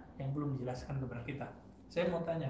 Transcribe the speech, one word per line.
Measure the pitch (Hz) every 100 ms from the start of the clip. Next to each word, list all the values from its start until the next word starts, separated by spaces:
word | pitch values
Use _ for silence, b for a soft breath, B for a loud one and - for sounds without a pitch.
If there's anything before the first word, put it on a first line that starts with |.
| - -
yang | 135
belum | 143 139 131
dijelaskan | 123 123 - 135
kepada | 127 117
kita. | 117 131 117 - - - -
Saya | 170 180
mau | 165
tanya | 165 165 139